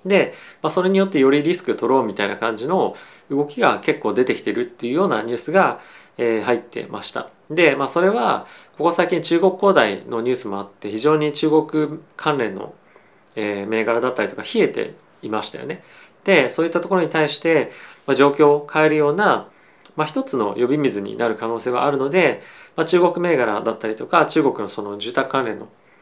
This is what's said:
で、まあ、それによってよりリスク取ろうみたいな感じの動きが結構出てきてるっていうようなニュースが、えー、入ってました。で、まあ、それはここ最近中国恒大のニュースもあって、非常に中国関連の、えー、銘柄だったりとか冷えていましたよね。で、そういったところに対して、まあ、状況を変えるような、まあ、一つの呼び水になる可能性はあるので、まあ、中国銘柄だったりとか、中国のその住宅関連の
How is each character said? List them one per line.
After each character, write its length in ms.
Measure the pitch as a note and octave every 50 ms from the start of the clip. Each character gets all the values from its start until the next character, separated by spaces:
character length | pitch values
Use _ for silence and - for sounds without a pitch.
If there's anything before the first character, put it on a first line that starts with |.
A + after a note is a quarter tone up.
| -
で、 260 | F#3 G3+ F3+ B2+ - - - - - - - -
ま 60 | D#3+
あ、 20 |
そ 120 | - F#3+ F3+
れ 60 | F#3+
に 100 | G3 F#3+
よ 80 | G3
っ 20 | F#3+
て 100 | F#3 D3
よ 120 | C3 C3+
り 120 | C#3+ D3 C#3+
リ 100 | E3 F3+
ス 100 | - -
ク 140 | - G#2
取 160 | - A#2 A#2 C3
ろ 80 | C3
う 40 | A#2+
み 100 | G#2+ F#2+
た 100 | G#2 G2+
い 40 | G2
な 80 | G2+
感 200 | - A2+ A#2 A2
じ 120 | G#2 A#2 D3+
の 260 | F#3 F3+ A#2+ F#2+ - - - - - - _ -
動 160 | C#3+ C#3 D3
き 140 | C#3+ - B3
が 200 | G#3+ C#3 A2 -
結 180 | - - C#3+ -
構 160 | - G#2+ G2
出 100 | A#2+ B2+
て 120 | - A#2+
き 60 | - -
て 100 | - G2+
る 100 | A#2+ A#2+
っ 20 |
て 200 | A#2+ - - A#2
い 40 | A#2+
う 20 | C3+
よ 120 | E3 G3
う 20 | F#3
な 140 | C3 G#2+ G#2
ニ 100 | A#2 B2
ュ 20 |
ー 40 | A#2
ス 120 | - -
が、 300 | D#3+ F#3+ F3 C3+ G#2+ - - - - - - - _
え 240 | - B2 A#2 A2+ A2
ー、 20 | G#2
入 140 | B2 A#2+
っ 40 | A#2
て 260 | - - - A#2 A2+ F#2+
ま 120 | G#2+ G2+ -
し 100 | - -
た。 180 | - - - - _ _ -
で、 260 | D3+ F3 E3+ D3 C3+
ま 100 | C#3 C#3
あ、 20 | C3
そ 120 | - E3+
れ 80 | F3+ G3
は 380 | G#3+ A#3+ A#3 G3 B2 G#2 - - - - - _ _
こ 80 | - D3
こ 60 | E3+ E3
最 160 | F#3 E3+ -
近 140 | F3+ D#3+ -
中 180 | - E3+ E3+
国 120 | F#3+ F#3 F#3
恒 200 | - G#3 G3 F#3+
大 320 | C#3+ A#2 G#2 G2 F#2+ -
の 140 | - A#2+ A2+
ニ 100 | A2+ B2+
ュ 20 | B2+
ー 20 |
ス 120 | B2 - G#2
も 100 | G2 G2
あ 40 | G2+
っ 80 | -
て、 200 | - _ - G#2
非 80 | G#2 A2
常 180 | B2+ D3+ D#3
に 160 | D3+ D3+ D3+ D3
中 180 | - D#3+ D3+ D3+ D#3 D#3
国 320 | D#3 - D#3 D3+ C#3+ D3+ - - - _
関 220 | - - D#3 D3 C3+
連 160 | A#2 G2+ F#2+
の、 200 | F#2+ - - - - _ _ _ _ _ _ _ _ _ _ _
え 280 | A2 G#2+ G#2 G2+ G2+ G2+
ー、 20 |
銘 180 | G#2+ A2 A2+ A2
柄 160 | A2+ A#2 A#2
だ 100 | B2+ B2+
っ 40 | -
た 80 | - G#2+
り 60 | G2
と 80 | -
か 60 | - G2+
冷 180 | - - A3+ E3+
え 60 | -
て 260 | - A2+ A2 - - - _ _ _ _ -
い 60 | A2
ま 140 | A2 G#2+ -
し 80 | -
た 80 | - B2+
よ 80 | B2+
ね。 160 | C#3 F3 - - - - - - - _ _ -
で、 240 | G3 F#3+ D#3 C3 A#2+
そ 140 | - - E3
う 40 |
い 20 | E3
っ 40 | -
た 80 | E3
と 80 | - -
こ 80 | F#3
ろ 60 | F#3 E3
に 60 | D#3
対 200 | - D#3+ D3+ D3
し 100 | - -
て、 320 | - E3 E3 D3 A#2 - - - - - - - _
ま 60 | - C3
あ、 20 |
状 160 | A#2+ C#3+ C#3+
況 180 | C#3 - D3+ D3
を 180 | D3 D3 D3 -
変 160 | - D#3 D#3
え 20 | D#3
る 60 | D#3
よ 160 | D3+ D3 C#3+ D3+
う 20 |
な、 340 | F#3+ G#3+ F3+ B2+ G#2 - - - _ _ _ _ _ - - _
ま 80 | D#3 D#3
あ、 20 |
一 160 | D3+ - C4+ C4+
つ 140 | - -
の 180 | B2 G#2+ G2+ G2
呼 120 | A#2 B2
び 120 | B2 C#3+ D3+
水 220 | C#3+ B2+ G2+ G2+
に 160 | G2 G#2 G#2+
な 100 | A#2+ A#2+ A2+
る 80 | G#2+
可 100 | G#2 A2+
能 120 | A2+ A#2 A2
性 120 | - B2
は 140 | B2 C3 C3+
あ 60 | D3
る 60 | C#3+
の 140 | C3 C3+ C#3+
で、 300 | D#3+ F#3 E3+ C3+ - - - - - - - - _
ま 80 | - D#3+
あ、 20 |
中 140 | D#3+ F#3 F3
国 200 | F3+ F3 F3 F3
銘 160 | F3 F3 D#3+
柄 240 | C3 A#2+ A2 G2+ G2+
だ 120 | F#2 A2+ A2
っ 60 | -
た 100 | - A2
り 80 | A2
と 100 | - B2
か、 200 | - - E3 D3+
中 160 | D3+ - D#3+ C#3+
国 120 | C3 - -
の 100 | G#2+ F#2+
そ 140 | - - G2+
の 160 | G2+ G#2 G#2
住 140 | G2+ A#2+ -
宅 160 | C#3 B2+ -
関 160 | - C3+ B2
連 140 | A2+ G#2+ -
の 100 | - - _ _ _ _ _ _